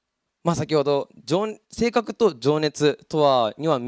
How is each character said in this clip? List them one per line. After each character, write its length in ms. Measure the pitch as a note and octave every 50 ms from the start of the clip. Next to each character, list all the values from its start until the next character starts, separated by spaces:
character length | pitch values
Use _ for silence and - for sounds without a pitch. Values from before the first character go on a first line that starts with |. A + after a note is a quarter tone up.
| _ _ _ _ _ _ _ _ _
ま 100 | E3+ E3
あ、 20 |
先 180 | C3+ D#3 - D#3
ほ 80 | D3 C3+
ど、 260 | C#3+ C#3+ C#3 - - _ D2+ _
情-、 220 | A2 D3+ F#3+ G#3+ A3 G#3 - _ _
性 200 | - - A3+ A#3+
格 240 | - B3+ G#3+ - G#3
と 200 | - A#3 F#3+ C#3+
情 240 | A#2 A#2 C#3 D3+ D3+
熱 400 | D#3 D3+ - - D3 D3 C3 - - _
と 100 | - D#3
は、 360 | D3 C#3+ C3 B2+ A2+ G#2+ - -
に 100 | D3 E3
は 100 | D3 B2 A#2+